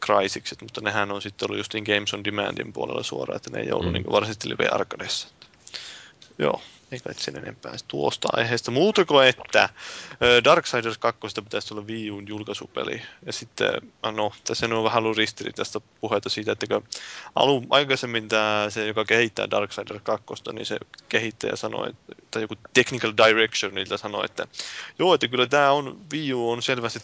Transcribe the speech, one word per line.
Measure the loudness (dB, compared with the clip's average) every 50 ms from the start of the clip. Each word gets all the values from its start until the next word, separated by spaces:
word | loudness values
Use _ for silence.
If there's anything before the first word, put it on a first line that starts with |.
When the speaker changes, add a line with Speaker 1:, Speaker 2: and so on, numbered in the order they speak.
| 0
Speaker 1:
Crysicsit, | 2 4 4 2 2 -2 -6 -8 -10 -12 -12
mutta | -14 -14 -12 -6
nehän | -4 -2 0 0 0 -2
on | -2 -6
sitten | -6 -8 -6 -6 -4
ollut | -4 -4 -4
justiin | -6 -6 -6 -4 0
Games | 2 2 2 2 0 -4
on | -4 -4
Demandin | -4 -2 -2 -2 -2 -2 -4 -6 -6 -6
puolella | -6 -4 -4 -4 -4 -4
suoraan, | -4 -4 -4 -4 -4 -4
että | -6 -8 -8
ne | -8 -6
ei | -2 -2
ollut | 0 0 0 0
Speaker 2:
Mm. | -2
Speaker 1:
niinku | -2 0 2
varsinaisesti | 2 2 2 0 -2 -6 -8 -6
Live | -2 0 2 2
Arcadeissa. | 2 0 0 -4 -6 -8 -8 -6 -6 -6 -8 -10 -16 _ -20 -20 _ _ _ -16 -14 -14 -14 -14 -16 -18 -20 -20 -20 _ -20 -16 -4 0
Joo. | 0 0 0 0 -4 -12 -20 -20 _ _
Ei | -12 -10
kai | -10 -10 -10
sen | -8 -8 -8 -8 -8
enempää | -10 -12 -12 -12 -14 -12 -12 -12 -10 -8
tuosta | -4 -2 0 0 0 0 -2 -2
aiheesta. | 0 0 0 0 0 -2 -2 -2
Muuta | 0 2 2 4 4 4 4
kuin, | 6 6 8 8 8
että, | 6 4 0 2 4 6 6 4 2 -4 -14 -14 -14 -14 -14 -14 -2 2 4
ö, | 6 6 8 8
Darksiders | 8 6 6 4 2 0 -2 0 -2 -2 0
kakkosesta | 0 -2 0 _ -6 -8 -6 -8
pitäisi | -6 -4 -4 -6 -6 -6
tulla | -8 -10
Wii | -10 -8 -8 -8 -6 -8
U:n | -8 -8 -10 -10
julkaisupeli. | -10 -8 -8 -8 -8 -8 -10 -8 -6 -6 -4 -4 -4 -6 -8 -12 -18 -14 -10
Ja | -10 -10
sitten, | -10 -10 -10 _ 0 0 2 0 0 -4 -10 -10 _ -6
ah, | -4 -2
no, | 0 -2 -2 -2 -4 -6
tässä | -4 -2 0 0
on | 0 2 2 2
vähän | 2 2 2 2
ollut | 2 2 2
ristiriitaista | 0 0 -2 -6 -8 -8 -6 -6 -6 -6 -6 -8 -10 _ _ _
puhetta | -4 -2 -2 0 0 -2
siitä, | -4 -4 -2 -2
että | -4 -2 -2 -2
kun | -2 -2 -2 -6 -12 -14 -12 -14 -14 -16 -16 -2 2
alun, | 4 4 6 4 2 2 4
aikaisemmin | 4 4 4 4 0 -2 -2 -2 -4 -4 -2 2
tää, | 2 2 4 4 2 2 0 0
se, | -2 -2 -2 -2
joka | 0 -2 2
kehittää | 4 4 4 4 2 0 -2 -2 0
Darksiders | 0 0 0 -2 -4 -8 -8 -8 -10 -6 -4
kakkosta, | -2 -2 -2 -4 -8 -14 -12 -10 -10 -10
niin | -8 -6
se | -6 -6 -8 -8 -12 -18 -20 -8 -4
kehittäjä | -2 0 0 -2 -4 -4 -4 -4 -4
sanoi, | -4 -6 -6 -6 -6 -6 -6
että, | -8 -12 _ -20 -20 -20 _ _
tai | -6 -6
joku | -6 -6 -8 -10 -10 2 4
technical | 4 4 4 2 -2 -2 0 4 6 6 8
director | 8 6 4 2 0 -2 -4 -4
niiltä | -4 -6 -6 -4 -4 -6
sanoi, | -4 -6 -4 -4 -4
että | -4 -6 -8 -10 -10 -10 -12 -12 -12 -12 -12 -14 -10 -4 2
joo, | 4 4 6
että | 4 4 2
kyllä | 2 2 2 4
tää | 4 6 6 6
on, | 6 4 2 -2 -8 -14 -12 -8 -6
Wii | -4 -2 -2 0
U | 0 0 0
on | 0 0
selvästi | -2 -2 -2 -2 -2 -4 -6 -4